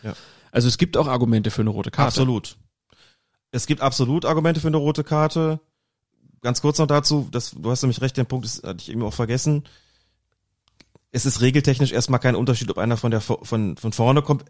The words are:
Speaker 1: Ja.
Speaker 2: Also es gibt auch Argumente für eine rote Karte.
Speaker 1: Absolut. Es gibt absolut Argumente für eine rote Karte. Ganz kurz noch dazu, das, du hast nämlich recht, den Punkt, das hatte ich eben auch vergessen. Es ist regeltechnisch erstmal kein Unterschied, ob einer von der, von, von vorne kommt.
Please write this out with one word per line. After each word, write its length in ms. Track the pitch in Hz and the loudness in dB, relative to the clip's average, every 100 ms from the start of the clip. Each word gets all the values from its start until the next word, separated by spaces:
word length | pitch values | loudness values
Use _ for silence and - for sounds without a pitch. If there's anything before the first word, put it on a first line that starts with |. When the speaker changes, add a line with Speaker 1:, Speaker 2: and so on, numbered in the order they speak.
Speaker 1:
Ja. 100 | 107 - - - _ | -12 -12 -18 -20 _
Speaker 2:
Also 160 | - 120 | 0 2
es 100 | - | 2
gibt 200 | 175 - | 2 2
auch 100 | 147 | 0
Argumente 420 | 123 120 110 107 | 2 2 2 0
für 120 | - | -2
eine 80 | 107 | -2
rote 220 | 107 - | -2 -4
Karte. 160 | - 135 | 0 0
Speaker 1:
Absolut. 500 | - 131 113 - - _ _ _ _ _ _ _ _ _ | 2 0 0 -6 -16 _ _ _ _ _ _ _ _ _
Es 160 | 123 - | -6 -2
gibt 140 | 151 | 0
absolut 440 | 135 131 123 156 - | 0 2 0 2 0
Argumente 340 | 160 160 160 | 2 2 0
für 80 | 156 | 0
eine 100 | 156 | 0
rote 280 | 143 151 147 | 0 -2 -2
Karte. 560 | 151 151 165 160 156 - _ _ _ _ _ _ _ | 0 0 0 0 -2 -8 _ _ _ _ _ _ _
Ganz 200 | 120 123 | -4 0
kurz 160 | 147 147 | 0 2
noch 80 | 151 | 2
dazu, 420 | 147 139 147 120 | 2 2 0 -2
das, 200 | 123 - | -6 -8
du 200 | - 107 | -6 -4
hast 120 | 127 | 0
nämlich 180 | 131 117 | 0 0
recht, 160 | 127 - | -2 -2
den 80 | 123 | -2
Punkt, 200 | 127 113 | -4 -6
das 160 | - | -10
hatte 180 | - 87 | -10 -12
ich 100 | - | -10
eben 100 | 113 | -6
auch 100 | 104 | -4
vergessen. 500 | - 113 127 151 147 - _ _ _ _ _ _ _ _ _ _ _ _ _ _ | -4 -2 -2 0 -2 -4 _ _ _ _ _ _ _ _ _ _ _ _ _ _
Es 120 | 123 135 | -2 -2
ist 160 | - | 2
regeltechnisch 500 | 123 143 139 127 135 | 4 4 2 2 2
erstmal 280 | 110 123 127 | 0 0 0
kein 160 | 127 110 | 2 2
Unterschied, 340 | 120 117 120 | 0 0 -2
ob 60 | - | -2
einer 200 | 110 117 | -2 0
von 140 | 120 | 0
der, 100 | 110 | -2
von, 560 | - 117 - 113 101 - | -2 -4 -4 -2 -2 -4
von 160 | 113 | -6
vorne 280 | - 120 143 | 0 4 4
kommt. 240 | 143 143 - | 2 0 -2